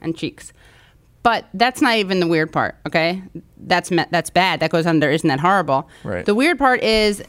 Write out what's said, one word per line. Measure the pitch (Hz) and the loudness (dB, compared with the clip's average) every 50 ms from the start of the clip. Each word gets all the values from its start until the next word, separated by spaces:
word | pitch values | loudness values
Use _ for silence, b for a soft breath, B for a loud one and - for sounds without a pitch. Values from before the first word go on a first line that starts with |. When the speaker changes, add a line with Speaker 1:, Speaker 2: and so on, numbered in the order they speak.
Speaker 1:
and | - 160 160 - | -8 -8 -8 -6
cheeks. | - 143 - - - - - b b b b b b b b b _ _ _ _ | -8 -10 -10 -12 -20 -20 -20 b b b b b b b b b _ _ _ _
But | _ 233 233 - - - - | _ 0 0 0 -4 -8 -2
that's | 190 226 247 247 - | 0 0 0 2 2
not | 302 254 226 220 | 2 2 2 2
even | 208 185 196 185 | 0 0 0 0
the | 175 165 | 2 2
weird | 170 160 156 156 - | 2 0 0 0 -2
part, | 156 120 98 - - _ 151 | -2 -2 -2 -4 -8 _ -4
okay? | - 170 160 170 180 190 185 190 - 170 - _ _ _ | -2 0 0 0 -2 -4 -8 -12 -16 -18 -18 _ _ _
That's | - - 180 175 175 - | -4 -2 0 0 0 0
me-, | 185 165 151 - | -2 -2 -2 0
that's | - 170 160 - | -2 -2 -2 0
bad. | - 175 180 190 170 156 | 0 0 2 2 0 0
That | 160 160 | -2 0
goes | - 170 160 170 | 0 0 0 2
under, | 165 156 147 147 | 2 2 2 2
"Isn't | 139 160 - 165 | 0 0 0 0
that | 156 151 | 0 2
horrible?" | 147 180 196 196 175 143 135 135 - B B B B | 2 2 2 2 2 0 -2 -2 -2 B B B B
Speaker 2:
Right. | - 98 90 - | -8 -8 -4 -2
Speaker 1:
The | - 208 | -2 0
weird | 214 269 330 349 247 | 2 2 0 0 2
part | 277 262 254 - - | 2 0 0 2 0
is | 214 220 220 214 214 208 202 208 | 0 0 2 2 0 -2 -4 -8